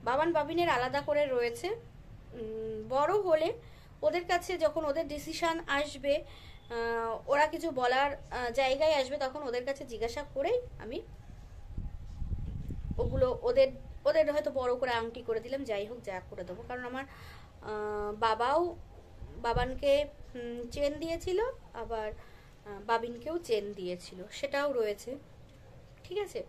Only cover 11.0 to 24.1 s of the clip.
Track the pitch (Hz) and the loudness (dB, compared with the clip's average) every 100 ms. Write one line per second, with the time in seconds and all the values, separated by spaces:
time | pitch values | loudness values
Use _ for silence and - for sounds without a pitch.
11 | - - - - - - - - - - | -8 -14 -14 -14 -14 -14 -8 -6 -6 -8
12 | - - - - - - - - - - | -10 -6 -4 -2 -4 -6 -6 -6 -4 0
13 | 240 262 254 247 233 254 262 - - - | 2 4 2 4 2 6 6 4 -12 -2
14 | 285 320 294 294 302 262 247 247 254 233 | 4 6 6 4 2 0 0 2 2 2
15 | 226 233 247 226 233 269 254 202 208 240 | 0 -6 -2 -2 0 -4 0 -2 -2 -6
16 | 220 185 - 202 262 - 233 247 247 254 | -8 -8 -8 -10 -8 -8 -8 -6 -4 -6
17 | 277 - - - - - 208 214 208 208 | -6 -12 -14 -16 -18 -14 -8 -4 -2 -2
18 | 208 214 226 220 240 302 349 - - - | -2 2 2 4 4 4 2 -2 -14 -16
19 | - - - - 233 233 247 254 285 277 | -18 -14 -12 -4 0 2 2 2 4 4
20 | 294 - - 247 240 240 240 285 285 294 | 2 -6 -12 -8 -8 -6 -8 0 0 0
21 | 330 330 359 370 480 539 - - 220 226 | -2 -2 2 2 2 -2 -12 -10 -4 -2
22 | 214 214 - - - - - 202 208 226 | -4 -6 -14 -16 -20 -18 -14 -12 0 0
23 | 233 240 285 339 339 220 202 202 180 180 | 0 -6 -4 -4 2 0 0 -6 -4 -6
24 | - | -8